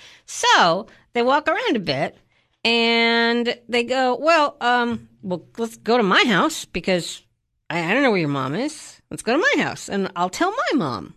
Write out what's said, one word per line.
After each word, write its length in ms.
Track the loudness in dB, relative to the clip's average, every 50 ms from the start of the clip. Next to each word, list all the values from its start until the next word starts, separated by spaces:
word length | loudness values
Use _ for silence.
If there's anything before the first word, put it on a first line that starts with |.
| -20 -20 -20 -20 _
So 600 | -14 -8 -2 2 4 6 6 6 4 4 0 -4 -10 -16 -20 _ _ -2
they 80 | 0
walk 260 | 2 2 2 2 0 0
around 260 | -2 0 0 -2 -2
a 40 | -2
bit, 360 | -2 -2 -2 -2 -4 -6 -6 _ _ _ _ _ _ _ _ _ 0
and 920 | 0 2 2 2 2 2 2 2 2 2 2 2 2 0 0 0 -2 -4 -6 _ -4
they 140 | -2 -2 -2
go, 320 | 0 0 0 2 0 0
"Well, 400 | 0 2 4 4 4 4 2 0 -2
um, 480 | 0 0 2 2 0 0 -4 -6 -10 -14 _ _
well, 220 | -8 -8 -6 -8 -8 -10 -10 -8
let's 180 | -8 -8 -8
go 200 | -6 -2 0 2
to 60 | 2
my 220 | 4 4 4 4 4
house 380 | 4 2 2 2 0 -2 -6 -10
because 580 | -10 -10 -6 -2 -2 -2 -2 -2 -6 -12 -14 -18 _ _ _ _ _ _ _ _ -8
I, 180 | -6 -4 -2 0
I 40 | 0
don't 80 | 2
know 80 | 2 2
where 80 | 2 0
your 80 | 0 -2
mom 260 | -2 -2 -4 -4 -4
is. 440 | -4 -6 -6 -8 -12 -18 -20 -20 -20 _ -14
Let's 120 | -14 -8
go 100 | -4 -2
to 60 | 0 2 2 2 2
my 60 | 0
house, 260 | 0 -2 -4 -8 -10 -6
and 220 | -4 -4 -4 -4 -4
I'll 120 | -4 -4 -4
tell 200 | -2 -2 -2 -2
my 260 | -2 -2 -2 0 0 0
mom." 360 | -2 -2 -4 -6 -10 -12 -18